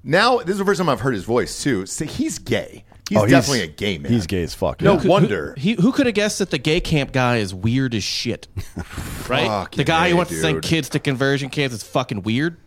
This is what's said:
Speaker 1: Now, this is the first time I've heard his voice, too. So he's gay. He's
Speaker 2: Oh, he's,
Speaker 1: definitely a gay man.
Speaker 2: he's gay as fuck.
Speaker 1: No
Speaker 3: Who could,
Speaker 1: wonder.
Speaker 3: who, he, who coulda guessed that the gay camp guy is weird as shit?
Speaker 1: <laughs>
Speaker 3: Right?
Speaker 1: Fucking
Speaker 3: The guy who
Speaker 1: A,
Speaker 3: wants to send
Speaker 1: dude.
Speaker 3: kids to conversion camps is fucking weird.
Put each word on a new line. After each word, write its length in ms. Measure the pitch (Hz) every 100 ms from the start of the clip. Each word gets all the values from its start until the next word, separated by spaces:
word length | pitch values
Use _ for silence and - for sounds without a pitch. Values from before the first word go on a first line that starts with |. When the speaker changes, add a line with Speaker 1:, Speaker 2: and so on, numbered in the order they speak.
Speaker 1:
Now, 340 | 117 175 233 247
this 140 | 165
is 60 | 202
the 40 |
first 140 | 196 190
time 100 | 170
I've 140 | 127
heard 140 | 135
his 100 | 107
voice, 360 | 87 120 90 -
too. 240 | 147 104
So 200 | 95 -
he's 340 | 156 - 311 -
gay. 460 | - 107 - - - - -
He's 80 | 101
Speaker 2:
Oh, 60 |
he's, 80 | 104
Speaker 1:
definitely 300 | 135 135 127
a 40 | 85
gay 300 | 73 101 85
man. 120 | 71
Speaker 2:
he's 160 | 117
gay 160 | 85 95
as 100 | 80
fuck. 280 | - 85 -
Speaker 1:
No 140 | 85
Speaker 3:
Who 60 | 180
could, 80 | 190
Speaker 1:
wonder. 440 | 190 156 95 73
Speaker 3:
who, 60 | -
he, 120 | 160
who 180 | 226 190
coulda 220 | - 247
guessed 260 | 208 208 -
that 100 | 196
the 80 | 151
gay 200 | 151 160
camp 320 | - 156 131
guy 260 | 131 123 117
is 160 | 98
weird 400 | 95 110 127 131
as 100 | 113
shit? 420 | - - 123 95 - - -
Speaker 1:
<laughs> 20 | - - - - - -
Speaker 3:
Right? 200 | 131 151
Speaker 1:
Fucking 280 | 104 87 151
Speaker 3:
The 60 |
guy 240 | 151 165 175
who 40 |
Speaker 1:
A, 20 | 170
Speaker 3:
wants 140 | 170
to 80 | 160
send 220 | 160 156
Speaker 1:
dude. 20 |
Speaker 3:
kids 260 | - 165 135
to 100 | 151
conversion 500 | 147 127 135 139 135
camps 260 | 151 139
is 80 | 113
fucking 380 | - 139 123 104
weird. 340 | 98 117 165 165